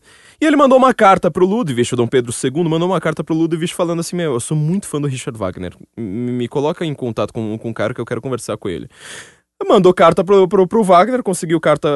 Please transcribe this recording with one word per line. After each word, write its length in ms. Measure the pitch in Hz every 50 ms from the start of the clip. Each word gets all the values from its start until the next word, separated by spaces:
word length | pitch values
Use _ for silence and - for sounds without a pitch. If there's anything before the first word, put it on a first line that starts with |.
| - _ _ _ _ _ _ _
e 40 | 302
ele 100 | 311 285
mandou 220 | 277 294 254 262 262
uma 140 | 254 262 233
carta 360 | - 220 190 190 180 - 180
pro 140 | 156 185 180
Ludwig, 460 | 185 196 240 247 151 127 117 120 - 135
o 40 |
Dom 100 | 120 120
Pedro 240 | 110 - 131 123 117 110
segundo 360 | - - 131 127 160 180 156
mandou 160 | 156 165 170 185
uma 120 | 190 160
carta 240 | - 165 151 - 160
pro 100 | - 165
Ludwig 380 | 160 165 160 170 160 160 170 -
falando 240 | - 185 165 170 170
assim, 140 | 165 - -
"Meu, 200 | 175 170 156 127
eu 60 | 120
sou 160 | - - 156
muito 300 | 151 151 156 180 208 -
fã 140 | - - 147
do 80 | 147 143
Richard 280 | 131 127 - 147 120
Wagner. 360 | 110 104 92 87 - 92 85 80 _ - - _
M-, 340 | - 117 95 92 120 123 123 123
me 140 | 123 120 117
coloca 360 | - 147 135 151 151 - 175
em 100 | 160 139
contato 380 | - 135 120 107 - 107 107 -
com, 260 | 120 113 107 107 113
com 100 | - 117
um 20 | 110
cara 200 | - 104 110 -
que 60 | -
eu 60 | 120
quero 140 | - 123 117 -
conversar 340 | 135 127 113 - - 101 -
com 100 | - 104
ele." 180 | 85 71 57 - _ _ - - - - - - _ _ _ _ _ - 392
Mandou 260 | 392 269 208 175 180 180
carta 280 | - 185 165 165 190 185
pro, 240 | 175 202 196 190
pro, 200 | 175 196 190 185
pro 180 | 175 - 226 214
Wagner, 380 | 180 180 170 180 - 254 - -
conseguiu 360 | 202 180 - 180 160 170 156
carta, 300 | - 165 151 - - 156 147